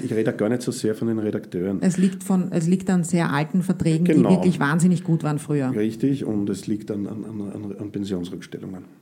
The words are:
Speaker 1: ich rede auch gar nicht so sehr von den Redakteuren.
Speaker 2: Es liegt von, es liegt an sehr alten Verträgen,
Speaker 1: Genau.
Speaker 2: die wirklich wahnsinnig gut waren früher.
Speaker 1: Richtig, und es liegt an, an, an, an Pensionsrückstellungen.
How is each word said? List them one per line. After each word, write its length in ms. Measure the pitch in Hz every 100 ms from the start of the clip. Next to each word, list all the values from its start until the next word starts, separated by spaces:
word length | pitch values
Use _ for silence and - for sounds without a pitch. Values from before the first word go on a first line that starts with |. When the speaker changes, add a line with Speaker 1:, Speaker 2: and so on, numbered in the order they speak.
| 127
Speaker 1:
ich 80 |
rede 180 | 110 113
auch 60 | 113
gar 100 | 107
nicht 140 | 123
so 100 | 123
sehr 220 | 120 110
von 140 | 107 117
den 100 | 110
Redakteuren. 600 | 107 - - 90 95 95
Speaker 2:
Es 160 | 190 175
liegt 260 | 190 -
von, 280 | - 190 175
es 160 | 175 165
liegt 200 | 190 190
an 120 | 180
sehr 300 | 165 170 165
alten 300 | 143 151 185
Verträgen, 420 | 175 180 160 160 175
Speaker 1:
Genau. 240 | - 196
Speaker 2:
die 60 | 185
wirklich 240 | 185 -
wahnsinnig 440 | 143 160 180 170
gut 200 | 175 160
waren 160 | 151 151
früher. 320 | 151 147 131 117
Speaker 1:
Richtig, 480 | 110 110 131 139
und 240 | 143 104 101
es 160 | 95 -
liegt 240 | 104 -
an, 160 | 101 98
an, 180 | 107 -
an, 500 | 110 101 104 104 98
an 120 | 104
Pensionsrückstellungen. 920 | 101 98 90 87 - - - 95 95 - -